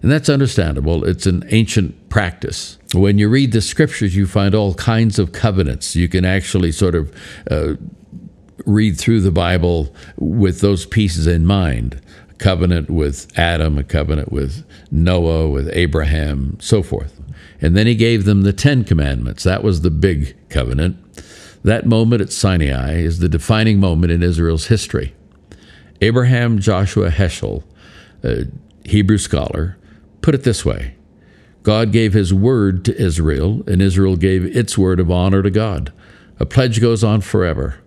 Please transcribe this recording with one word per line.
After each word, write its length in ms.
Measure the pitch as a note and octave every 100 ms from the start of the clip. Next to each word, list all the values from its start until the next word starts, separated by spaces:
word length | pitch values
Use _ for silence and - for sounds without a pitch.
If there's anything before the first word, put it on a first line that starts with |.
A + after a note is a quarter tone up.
And 100 | -
that's 180 | D3+ -
understandable. 720 | C#3+ C3+ - E2 C2+ C#2+ E2
It's 240 | - F2+ -
an 160 | F2+ -
ancient 600 | A2 A2 - F2 - _
practice. 680 | - F#2 - - - - - _ F#2
When 240 | G2 G2+
you 100 | G#2
read 220 | B2+ C3+
the 100 | A2
scriptures, 540 | G2+ - D3+ - G#2 F#2
you 100 | F#2+
find 300 | G2+ G2 G#2+
all 180 | G2+
kinds 460 | F2+ - A2+ A2+ G2
of 140 | F2+
covenants. 640 | - A#2 F#2+ D#2 B1 - E2
You 120 | F2
can 180 | F#2 F#2
actually 460 | F#2+ F#2 F#2+ F2
sort 240 | D#2+ F#2+ E2+
of, 160 | D2 - - - -
uh, 220 | - D2+ D#2 - - - - - - - _ -
read 320 | G#2 A2 E2
through 240 | - A2+
the 100 | F#2+
Bible 600 | E2+ F2 F2+ F2 E2+ D2 - - -
with 440 | - G2+ G2 -
those 260 | G2+ F#2+ -
pieces 400 | A2+ G#2 E2 D#2+
in 180 | E2+ D#2+
mind. 560 | G2+ F2 A#1+ A#1 B1 - - -
A 40 | -
covenant 560 | G2+ F#2 F2 F2 D2+
with 360 | E2 D2 C#2+ - -
Adam, 440 | E2+ E2+ D#2 D2
a 40 |
covenant 480 | C#2 D#2+ D2+ D2+ C#2
with 320 | - C#2 F#2 - - -
Noah, 580 | D2+ E2+ F#2 E2 D#2+ D#2+
with 200 | C#2 C#2
Abraham, 840 | - F2 D#2 D2 D2+ D2 C#2+ C2+ -
so 240 | - A2
forth. 360 | F2+ - D2 - - - - -
And 160 | D#2 F2+
then 120 | A2
he 80 | A#2
gave 300 | A2+ A#2 G2
them 180 | G2+
the 100 | G2
Ten 300 | G2 C#3+ C#3
Commandments. 600 | A2 E2 D2 C2 A#1+ -
That 200 | - F#2
was 180 | G#2+ F2
the 80 | E2+
big 460 | D#2 F#2+ D#2+ C#2+ - _
covenant. 480 | - A#1+ B1+ E2+ F#2 - - - - - -
That 240 | - A2+ -
moment 340 | A2+ A2+ A#2+
at 100 | G2
Sinai 680 | - G2+ F2+ D2 C2 C2 E2
is 200 | E2 E2
the 120 | F2
defining 500 | E2 - A2 A2 G2+
moment 320 | G2 D#2+ E2+
in 100 | E2+
Israel's 460 | F2 E2 E2 D#2+ -
history. 480 | F2+ - - C#2 - _ _ _ - - - - -
Abraham 580 | G#2+ A#2 B2 B2+ A#2+ A2+
Joshua 500 | G2 F#2 G2 - F#2+
Heschel, 540 | D#2+ F#2 - G#1 G1+ - - - - - -
a 220 | B1+ A#1+ B1 - - -
Hebrew 340 | - G#2 G2 G#2
scholar, 600 | - D2+ - - E2 - - - - _
put 140 | - C#3
it 80 |
this 220 | C3 G#2 -
way. 280 | G1+ B1+ - _ _ - - _ _
God 300 | - G#2+ A2+
gave 180 | G#2+ A2
his 200 | G2+ F#2+
word 500 | F#2+ G#2+ C3 G2 F#2 F2+
to 160 | -
Israel, 600 | F#2+ D#2+ D#2+ C#2+ D#2+ A2 -
and 160 | F#2
Israel 360 | G2 F#2 F#2+ F#2
gave 260 | F#2 F#2+
its 340 | F2+ A#2 A2 -
word 220 | F#2+ F2+
of 100 | F2
honor 320 | F2+ F#2 F#2+
to 80 | G2
God. 440 | G2 A2 E2+ C#2 - - - - -
A 80 | C2
pledge 360 | - B2+ A2
goes 220 | A#2 A2+
on 180 | A2 G#2+
forever. 540 | F#2+ - F2+ D#2 C#2 B1+